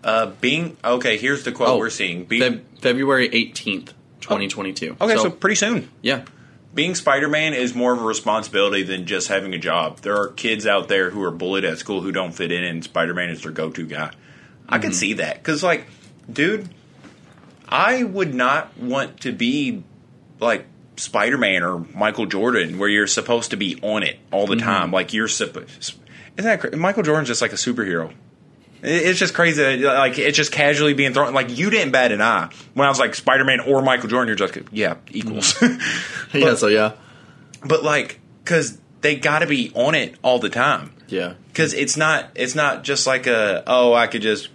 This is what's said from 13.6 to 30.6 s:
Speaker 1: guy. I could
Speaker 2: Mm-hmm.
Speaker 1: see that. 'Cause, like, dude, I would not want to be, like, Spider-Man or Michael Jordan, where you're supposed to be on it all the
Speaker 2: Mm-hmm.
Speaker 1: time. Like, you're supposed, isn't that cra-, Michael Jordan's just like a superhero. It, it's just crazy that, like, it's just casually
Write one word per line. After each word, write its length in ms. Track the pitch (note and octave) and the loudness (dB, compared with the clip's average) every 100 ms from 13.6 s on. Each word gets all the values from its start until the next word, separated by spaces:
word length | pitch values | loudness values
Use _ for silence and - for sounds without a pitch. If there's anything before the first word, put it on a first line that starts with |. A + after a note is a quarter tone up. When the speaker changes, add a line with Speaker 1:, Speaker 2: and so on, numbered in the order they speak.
| D#2 D2+ D#2+ | -6 -6 -10
Speaker 1:
guy. 260 | D2 D2+ - - - - - - | -8 -10 -12 -20 -20 -20 -20 -6
I 80 | A#2 | -4
could 140 | - | -2
Speaker 2:
Mm-hmm. 20 | |
Speaker 1:
see 200 | F2+ G2 | -2 -2
that. 300 | G#2+ D#2+ - | -2 -4 -6
'Cause, 200 | - D3+ | -4 -2
like, 240 | F3+ D#3+ - - - - - | 0 0 -4 -20 -20 -20 -14
dude, 380 | A#2+ D#3 G#3+ F#3 - - - - - - - - - - | -2 -2 -2 -8 -18 -20 -20 -20 -20 -20 -20 -20 -20 -4
I 360 | C3 G3 B3+ | 2 2 2
would 320 | A#3 F#3+ E3+ B2+ | -2 -2 -2 0
not 420 | B2+ D3 - - | 2 2 -2 -10
want 440 | B2 C3 B2 - | -4 -2 -4 -6
to 100 | C3+ | -8
be, 500 | G#2 A#2 D3 C3+ G#2+ E2 - - - - - | -2 0 0 -2 -4 -10 -20 -20 -20 -20 -2
like, 260 | A#2 G#2 - - - - | 0 0 -4 -20 -20 -14
Spider-Man 680 | - G#2+ G#2+ C3+ A2 F#2 | -4 0 2 2 2 2
or 200 | F2 F2+ D#2+ D#2 | 0 -4 -8 -2
Michael 320 | G#2 G#2+ G#2 | -2 0 -4
Jordan, 500 | F#2+ A#2 A#2 E2 F2 | 0 0 2 0 -2
where 120 | G2+ | 0
you're 180 | G#2 G2+ | 2 2
supposed 440 | - A2 A#2+ A2+ | 0 0 -2 -2
to 60 | G#2 | -4
be 220 | G2 - | -4 -4
on 220 | G#2 G#2+ | -4 -2
it 160 | F2 - - | -2 -6 -6
all 140 | F#2+ G2+ | -2 0
the 100 | A#2 | 0
Speaker 2:
Mm-hmm. 100 | A2 | 0
Speaker 1:
time. 260 | G2 E2+ | 0 0
Like, 220 | F#2+ F2+ | -2 -2
you're 140 | A2 A2 | -2 -2
supposed, 400 | - G#2 - - - | -2 -4 -6 -16 -14
isn't 180 | - - - - - - | -14 -14 -20 -20 -18 -6
that 220 | G#3 G3+ | -2 0
cra-, 160 | - D3+ | -2 0
Michael 240 | F3+ G3+ | 0 2
Jordan's 260 | D#3+ D#3 C3+ | 2 2 2
just 120 | A#2 | -2
like 120 | A2+ | -2
a 20 | G2+ | -2
superhero. 560 | - B2 G2+ E2+ D#2+ - - _ - - - - | -4 -2 -2 -2 -4 -10 -20 _ -20 -20 -20 -12
It, 60 | - E3 E3 | -2 2 2
it's 100 | F3+ | 2
just 140 | F#3 | 0
crazy 300 | - E3+ D3+ | 4 2 4
that, 160 | C3+ C3 | 2 4
like, 380 | C3+ C3 C3+ B2+ | 2 4 4 4
it's 180 | B2+ D3+ | 2 2
just 140 | D3 | 0
casually 420 | - | 2